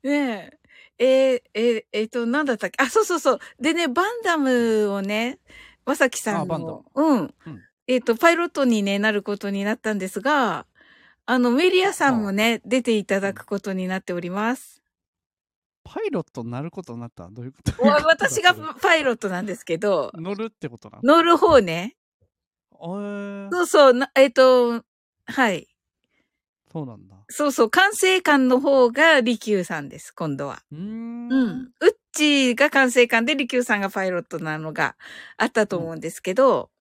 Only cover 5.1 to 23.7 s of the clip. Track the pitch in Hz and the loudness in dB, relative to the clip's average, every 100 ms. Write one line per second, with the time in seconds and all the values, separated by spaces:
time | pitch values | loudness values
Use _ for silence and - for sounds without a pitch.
5.1 | 208 240 277 _ - - _ - 285 262 | -4 -4 -8 _ -20 -20 _ -6 0 0
6.1 | - - 185 170 165 165 160 _ - 311 | 0 -4 -4 -4 -6 -8 -12 _ -2 2
7.1 | 254 151 _ 170 117 _ _ - 254 247 | 2 -2 _ -18 -18 _ _ -2 -2 0
8.1 | 226 339 339 339 - 262 220 196 202 214 | 2 4 2 -2 0 0 2 0 0 0
9.1 | 208 202 202 202 196 202 233 220 208 185 | -2 -4 -8 -6 -4 -4 -4 -4 -6 -6
10.1 | 202 240 294 233 151 - _ _ _ _ | -6 -2 0 0 -4 -10 _ _ _ _
11.1 | _ - 254 247 247 359 370 381 381 285 | _ -2 0 2 4 2 2 0 0 0
12.1 | 240 202 196 226 226 - 254 240 220 196 | 0 -2 0 0 -2 -2 -2 0 -2 0
13.1 | 196 196 196 - 202 202 185 185 185 - | -2 -2 -8 -8 -8 -6 -6 -6 -6 -6
14.1 | 175 175 190 220 262 - _ _ _ _ | -8 -6 -4 -4 -4 -10 _ _ _ _
15.1 | _ _ _ _ _ _ _ - - 427 | _ _ _ _ _ _ _ -14 -8 -4
16.1 | 247 - - 117 123 160 190 170 120 117 | -6 -8 -10 -10 -8 -10 -12 -14 -14 -14
17.1 | - 87 110 123 _ - - 269 - 622 | -16 -20 -16 -16 _ -8 2 4 4 2
18.1 | - 539 - 359 359 311 - 381 330 277 | 0 0 2 2 2 -4 -4 2 2 2
19.1 | 226 202 180 202 180 - 165 208 180 127 | -2 -6 -6 -6 -10 -6 -4 0 0 -2
20.1 | - 170 202 220 _ 147 117 110 - 247 | -8 -10 -8 -10 _ -14 -14 -20 -4 4
21.1 | 320 330 339 349 294 185 165 196 _ _ | 4 6 4 6 6 4 -4 -8 _ _
22.1 | _ _ _ _ _ _ _ 165 196 202 | _ _ _ _ _ _ _ -12 -10 -10
23.1 | 202 202 202 196 349 349 | -10 -12 -14 -10 -4 2